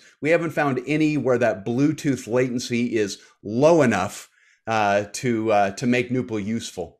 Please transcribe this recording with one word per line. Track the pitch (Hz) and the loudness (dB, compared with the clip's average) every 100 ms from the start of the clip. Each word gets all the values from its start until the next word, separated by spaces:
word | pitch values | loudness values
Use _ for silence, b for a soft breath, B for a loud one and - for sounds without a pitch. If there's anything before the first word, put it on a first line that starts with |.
| b b | b b
we | 143 | 0
haven't | 165 165 | 2 0
found | 143 143 127 - | -2 0 -2 -2
any | 151 156 147 | 0 0 0
where | 123 120 | 0 0
that | 113 101 104 | 0 -2 -4
Bluetooth | 120 147 151 151 123 - | 0 0 0 -2 -4 -2
latency | 123 127 120 - 120 120 110 | 0 0 -2 -4 -2 0 0
is | 101 - b b | -2 -4 b b
low | 98 113 151 170 | -6 2 6 6
enough, | 127 101 95 - - b b b - | 4 2 -2 -6 -18 b b b -4
uh, | 110 104 101 104 | 0 2 2 0
to, | - 127 110 110 | -4 -2 -2 2
uh, | 101 98 | 2 2
to | 98 123 | 0 0
make | 123 123 | 0 0
Nupul | 127 120 107 | -4 -4 -6
useful. | 98 113 - - 80 _ | -4 -6 -8 -10 -12 _